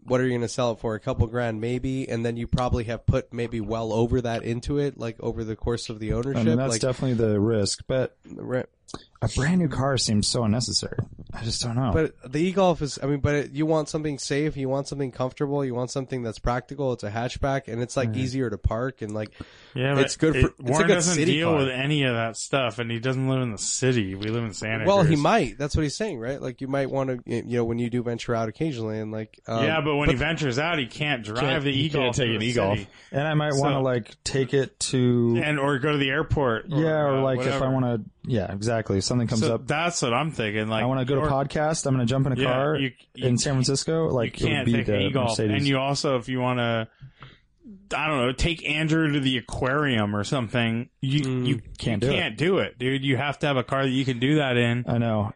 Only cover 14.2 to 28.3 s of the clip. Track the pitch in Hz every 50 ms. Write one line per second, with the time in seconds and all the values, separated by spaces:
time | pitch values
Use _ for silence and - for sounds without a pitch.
14.2 | - - 143 139 151 156 143 139 135 131 135 139 139 - 156 139 143 127 - -
15.2 | 127 127 - - 151 139 143 143 139 131 120 120 127 120 - 143 135 127 135 127
16.2 | 120 113 104 - - 123 120 127 127 - 139 139 143 131 123 - - 104 101 117
17.2 | 117 127 - - - 139 135 139 - - 107 120 127 120 - 139 131 117 107 107
18.2 | 101 127 123 135 131 117 104 92 - - 110 113 123 131 127 - 113 104 104 107
19.2 | 107 107 - - - - - - - - - 131 127 135 143 135 139 135 - -
20.2 | 156 160 147 131 135 - - - 135 120 131 156 - 170 196 180 156 175 180 151
21.2 | 151 - 139 151 165 170 165 147 139 135 127 127 135 143 151 151 139 127 120 117
22.2 | 113 117 110 - - - - 139 131 117 107 - 120 113 117 117 113 131 127 131
23.2 | 131 131 131 131 127 120 107 95 - - - - - 127 127 120 104 95 95 95
24.2 | 104 107 110 120 117 113 92 - - 107 110 110 110 107 - 202 180 156 165 147
25.2 | 143 160 208 233 165 117 98 127 143 147 - 147 156 147 - - 214 220 170 120
26.2 | 110 120 139 127 123 131 123 - 135 131 135 139 135 127 127 135 135 131 127 123
27.2 | - - 120 113 - - 120 120 117 113 117 117 120 120 113 123 113 120 120 110
28.2 | - -